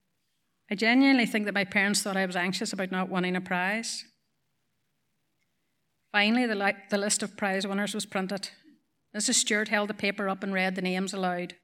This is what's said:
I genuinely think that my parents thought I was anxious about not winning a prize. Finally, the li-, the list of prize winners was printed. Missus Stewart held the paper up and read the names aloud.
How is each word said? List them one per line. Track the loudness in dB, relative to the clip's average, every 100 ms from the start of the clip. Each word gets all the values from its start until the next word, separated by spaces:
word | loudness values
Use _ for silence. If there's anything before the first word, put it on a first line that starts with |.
| _ _ _ _ _ _ -8
I | 0
genuinely | 4 6 6 6 4
think | 0 0
that |
my | -2 0
parents | 2 2 0
thought | 0 0
I | 0
was | 0
anxious | -2 -2 -4
about | -4 -2
not | -2 -2
winning | 0 0 -2
a |
prize. | -2 -2 0 -2 -6 -10 -12 _ _ _ _ _ _ _ _ _ _ _ _ _ _ _ _ _ _ _ _
Finally, | 2 4 4 2
the | 2
li-, | 0 -2 -2
the | -2
list | 0 -2
of | -4 -4
prize | -2 0 -2
winners | -2 -2
was | -4 -4
printed. | -4 -4 -6 -8 -14 -20 _ _ _ _
Missus | -4 0 2
Stewart | 2 0 2
held | 0 0
the | -2
paper | -2 -2 -2
up | -2
and | -2
read | 0 0 0
the |
names | -2 -2 -2
aloud. | -2 -2 -2 -6 -10